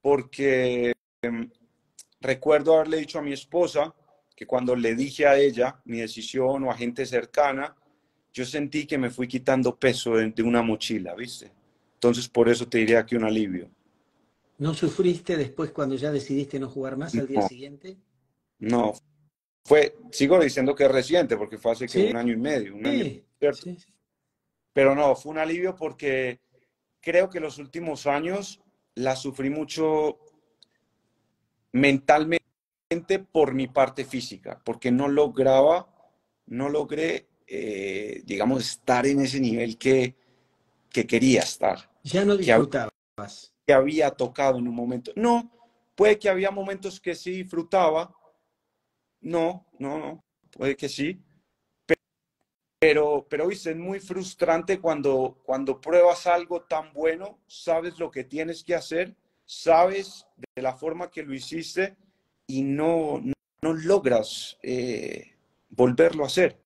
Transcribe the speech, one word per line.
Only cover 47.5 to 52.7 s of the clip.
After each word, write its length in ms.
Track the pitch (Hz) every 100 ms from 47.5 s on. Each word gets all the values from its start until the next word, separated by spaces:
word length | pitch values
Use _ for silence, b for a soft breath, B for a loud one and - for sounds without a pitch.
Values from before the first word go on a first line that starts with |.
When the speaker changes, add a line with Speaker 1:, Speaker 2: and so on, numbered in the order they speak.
| 170 165 196 170 156 180 _ _ _ _ _ _ _ _ _ _ _
Speaker 1:
No, 460 | - 170 165 185 _ _
no, 200 | 139 151
no, 260 | 156 160 _ _ _
puede 260 | - 135 139
que 120 | 143
sí. 320 | - 147 185 _ _ _ _ _ _
Pe-, 100 | _ - _ _ _ _ _ _ _